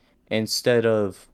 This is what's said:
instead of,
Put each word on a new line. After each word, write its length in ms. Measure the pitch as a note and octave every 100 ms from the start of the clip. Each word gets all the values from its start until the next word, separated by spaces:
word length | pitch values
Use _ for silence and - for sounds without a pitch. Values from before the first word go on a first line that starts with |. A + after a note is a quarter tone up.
| _ _ -
instead 540 | A2 G#2+ - B2+ A#2+ A2+
of, 420 | A2 G2+ - -